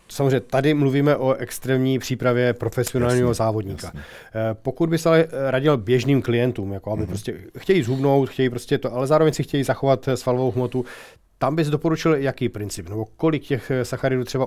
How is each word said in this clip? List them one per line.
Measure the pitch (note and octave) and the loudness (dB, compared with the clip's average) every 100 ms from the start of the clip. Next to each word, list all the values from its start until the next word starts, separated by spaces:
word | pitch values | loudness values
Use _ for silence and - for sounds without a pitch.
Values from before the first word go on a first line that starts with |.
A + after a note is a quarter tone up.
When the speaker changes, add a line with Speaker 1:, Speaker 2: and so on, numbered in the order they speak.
| - | -10
Speaker 1:
Samozřejmě | - C#3 B2+ | 0 2 2
tady | - C3 C#3+ | 0 0 2
mluvíme | D3 C3+ C#3 C#3+ B2 | 4 2 4 2 2
o | C3 | 2
extrémní | C3 B2 - B2 C3 C3 C3 | 0 -4 -6 0 2 2 0
přípravě | - B2 B2 A#2+ B2 | -2 -2 0 2 2
profesionálního | A#2 A2+ - A#2+ B2+ A#2+ B2 B2 | 0 -2 -2 -2 0 2 2 2
Speaker 2:
Jasně, | A2+ | 2
Speaker 1:
závodníka. | A2 G#2+ F#2+ F#2+ E2+ | 0 0 -4 -8 -12
Speaker 2:
jasně. | D#2 - - - A2 | -14 -16 -20 -10 -4
Speaker 1:
Eh, | A2 | -4
pokud | A2 C3 - E3 | -4 -6 -2 -2
bys | D#3+ E3 | 0 4
ale | D#3+ E3 C3+ C3+ | 4 2 0 -2
radil | B2+ D3 C3+ | 0 2 2
běžným | G2+ B2+ C3 C3+ | 2 2 4 2
klientům, | A#2+ A#2 B2+ B2 G2 | 2 2 2 -2 -6
jako | G2 G#2 | -6 -6
aby | G#2+ | -4
Speaker 2:
Mhm. | E2+ | -4
Speaker 1:
prostě | G2 - F#2+ G#2+ - | -6 -8 -12 -12 -6
chtějí | - F#3+ | 0 2
zhubnout, | A2+ C3+ C#3 C#3 C3+ | 2 0 2 2 2
chtějí | - B2+ | 0 -2
prostě | A#2+ - C#3 | -2 -4 -2
to, | B2+ | -2
ale | A#2+ C3+ | -2 2
zároveň | D#3 D#3+ | 4 4
si | - | 2
chtějí | - C#3+ | -2 -2
zachovat, | C3 B2 C#3 B2+ - | 0 0 2 2 0
eh, | B2 | -2
svalovou | B2+ B2 C3 | 0 0 0
hmotu, | B2 A#2+ B2+ - - - - _ - | 0 -2 -4 -6 -12 -20 -20 _ -4
tam | C3 D#3+ | -2 0
bys | D3 | 0
doporučil | D3 E3+ - E3+ D3 | 0 0 0 2 2
jaký | C3+ - A#2+ | 0 -2 -4
princip? | G#2 G2+ - F2 | -4 -8 -8 -8
Nebo | A2 A2 | -8 -8
kolik | - D#3+ D3+ | -2 0 0
těch, | - B2+ - | -2 -4 -2
eh, | C3 A#2+ | -2 -2
sacharidů | B2+ C3+ C3 | -2 0 0
třeba | A#2+ C3 | -2 -2